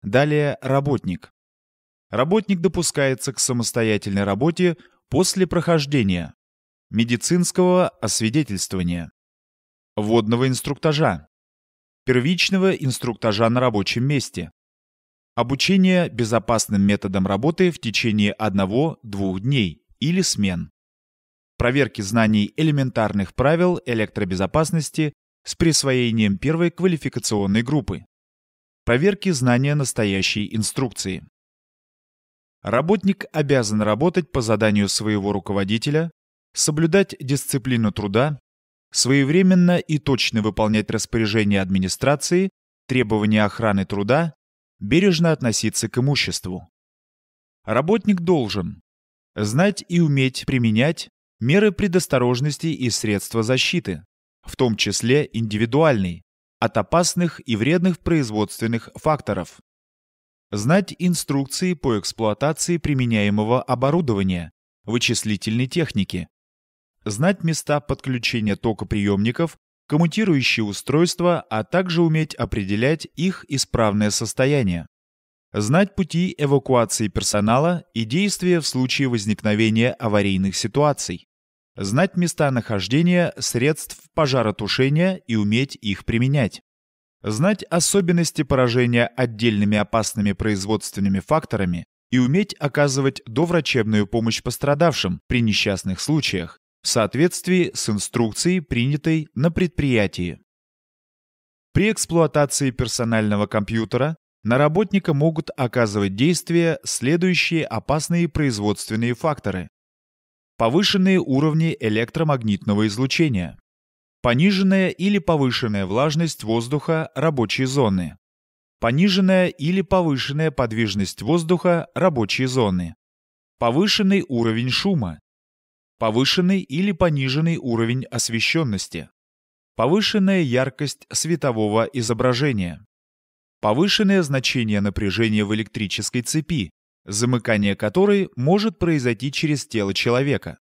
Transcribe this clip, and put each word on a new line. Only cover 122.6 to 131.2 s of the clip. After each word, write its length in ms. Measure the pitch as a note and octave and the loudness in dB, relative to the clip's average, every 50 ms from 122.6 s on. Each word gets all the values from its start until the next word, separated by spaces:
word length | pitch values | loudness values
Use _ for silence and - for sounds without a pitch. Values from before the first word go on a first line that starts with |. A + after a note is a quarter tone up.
| A#2 G2+ F#2 F2+ F2 E2 D#2 _ _ _ _ _ _ _ _ _ _ _ _ | 2 2 0 -2 -4 -6 -10 _ _ _ _ _ _ _ _ _ _ _ _
Повышенный 680 | _ B2 A#2 A#2 D3+ G3+ G#3 - - G#3 F#3+ G3+ G3 - - | _ -2 0 2 2 2 2 2 2 2 2 2 2 0 0
уровень 400 | B2+ A#2 A#2 A2+ A2 A2+ B2 B2+ | -2 0 0 0 0 0 -2 -2
шума. 500 | A#2+ - - G3+ G3 D3 A2 F2 D#2+ - _ _ _ _ _ _ _ _ _ _ _ _ _ _ _ | -4 -2 -2 0 0 0 -2 -4 -8 -12 _ _ _ _ _ _ _ _ _ _ _ _ _ _ _
Повышенный 640 | _ A#2 A2 G#2+ A#2 C3+ C#3 - F#3 F3+ F3+ G3 F#3+ | _ -2 0 2 2 2 2 2 2 2 2 2 0
или 320 | - _ C3 D#3+ F#3+ G#3 F#3+ | -2 _ -4 -2 0 -2 0
пониженный 640 | - F#3 E3+ D3+ C#3 C3 C3 C3 D3 D#3+ E3 E3 | 2 0 0 2 0 -2 -2 0 0 0 0 0
уровень 480 | C3 - B2+ A#2 A2+ A2+ A2+ A#2+ C3 - | -2 -2 -2 0 0 0 0 0 -4 -4
освещённости. 1040 | - - A#2 - - A2+ A2+ - - - E3 D#3 B2+ G#2 F#2 - - - E2+ C#2 - _ _ _ _ _ _ _ _ _ _ _ _ _ | -6 -6 -6 -4 -4 -2 -2 -2 0 0 0 0 -2 -2 -4 -6 -8 -10 -12 -12 -14 _ _ _ _ _ _ _ _ _ _ _ _ _
Повышенная 640 | - A2 C3+ E3+ G#3+ G3+ - - G#3+ F#3+ G3 G3 F#3 | -2 2 2 2 2 2 0 0 2 2 4 2 2
яркость 640 | E3 C3 A#2 B2 C3 C3+ - - D3+ C3+ - _ - _ | 2 2 2 0 0 -2 -4 -6 -8 -8 -8 _ -16 _
светового 720 | - - | -6 -6